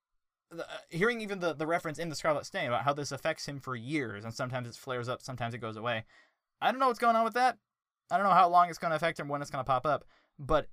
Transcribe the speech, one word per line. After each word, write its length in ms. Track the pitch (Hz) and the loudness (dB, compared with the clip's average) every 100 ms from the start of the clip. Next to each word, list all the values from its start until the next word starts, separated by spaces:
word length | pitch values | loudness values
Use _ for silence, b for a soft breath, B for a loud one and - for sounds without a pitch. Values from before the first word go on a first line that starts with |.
| _ _ _ _ _ | _ _ _ _ _
the, 140 | 165 | -12
uh, 140 | - 160 - | -12 -14 -8
hearing 320 | 165 220 233 | -2 0 0
even 180 | 214 196 | -4 -4
the, 140 | 175 | -2
the 140 | 143 156 | -2 0
reference 320 | 170 170 147 | 0 -2 -6
in 100 | 175 | -6
The 60 | - | -2
Scarlet 300 | 170 143 - | 0 0 -2
Stain 220 | 190 143 | -4 0
about 160 | 120 | 0
how 100 | 131 | 2
this 180 | 143 139 | 0 -2
affects 340 | 135 160 156 - | -4 -4 -4 -6
him 120 | 143 | -10
for 160 | 131 120 | -8 -8
years, 480 | 117 156 117 101 | -4 -2 -2 -6
and 100 | 113 | -8
sometimes 340 | 113 127 127 120 | -6 -6 -6 -8
it 80 | - | -10
flares 340 | - 123 120 | -6 -6 -4
up, 120 | 120 | -6
sometimes 320 | - 123 123 | -8 -6 -6
it 60 | 117 | -6
goes 180 | 113 110 | -8 -6
away. 280 | 117 110 b b b b _ - | -4 -4 b b b b _ -2
I 100 | 180 | 0
don't 80 | 254 | 2
know 80 | 262 | 2
what's 120 | 226 | 2
going 160 | 240 226 | 4 4
on 80 | |
with 100 | 226 247 | 2 2
that. 220 | 254 - _ _ _ _ - | 2 0 _ _ _ _ -2
I 80 | 175 | 0
don't 80 | 196 | 6
know 80 | |
how 140 | 175 180 | 6 8
long 220 | 175 175 | 8 6
it's 80 | 160 | 2
gonna 160 | 175 156 | -2 0
affect 240 | 165 160 | 0 -2
him, 80 | 147 | -6
when 140 | 143 | -6
it's 100 | 143 | -6
gonna 120 | 139 | -4
pop 220 | 123 131 156 | 0 0 2
up, 200 | 135 b b b - | 0 b b b -10
but 280 | 139 151 - | 0 0 0